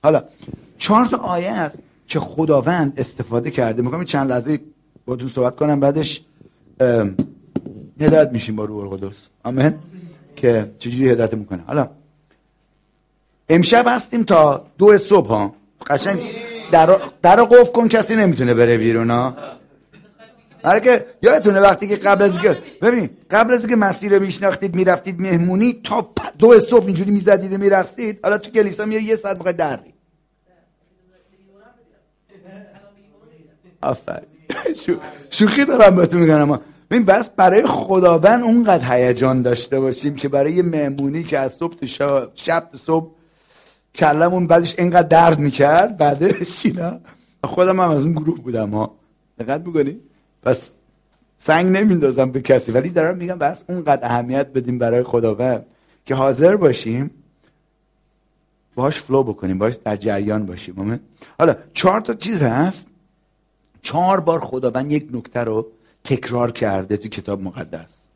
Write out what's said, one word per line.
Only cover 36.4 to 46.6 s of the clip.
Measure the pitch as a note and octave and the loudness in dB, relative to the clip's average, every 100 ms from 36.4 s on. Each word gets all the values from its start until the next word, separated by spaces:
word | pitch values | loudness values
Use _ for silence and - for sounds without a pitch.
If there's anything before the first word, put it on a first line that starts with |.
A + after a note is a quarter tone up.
اما | C#3+ C#3 - _ _ | 2 -2 -6 _ _
ببین، | A#3 | -2
بس | G3+ G3 A#3+ | 2 2 0
برای | - F#3 G3 C#4 | 2 4 4 2
خداوند | - - F#3+ F3+ E3 F3+ A#3+ | -2 0 2 4 6 4 4
اونقدر | A#3+ A#3 A3 F3 B2+ B2 | 2 2 4 2 2 0
هیجان | B2+ B2 C3 C3 | 2 2 0 0
داشته | B2 A#2+ - C3+ | 0 -2 -2 -2
باشیم | C3 C3 D3 | -2 -4 -6
که | C#3+ C#3+ | -6 -4
برای | C#3 C#3+ | -2 0
یه | F3 | 0
مهمونی | F3+ D#3+ C#3+ C#3 C#3 D3+ | -2 -2 -4 -4 -6 -6
که | D#3+ D3 | -6 -4
از | C3+ | -4
صبح | - E3+ E3+ | -6 -10 -8
تا | B2+ | -14
شا-، | - C#3+ C#3 A#2+ | -6 -2 -2 -4
شب | - - E3 E3 | -12 -4 -4 -4
تا | C3+ | -18
صبح | - D#3+ E3 _ _ _ _ _ _ _ _ | -4 -4 -4 _ _ _ _ _ _ _ _
کلمون | - D#3 D3 E3+ F3+ F3 | -2 0 2 0 0 2
بعدش | E3+ E3+ - | 2 2 -2
اینقدر | F3 F3 D#3+ | 0 2 4
درد | E3 E3+ D#3 | 4 4 2
می‌کرد، | D3 C3+ C#3 D#3+ G#3 G3 | -2 0 2 4 2 0
بعدش | D3 C#3+ F3+ F#3+ F3+ - | 0 2 -2 -2 -6 -4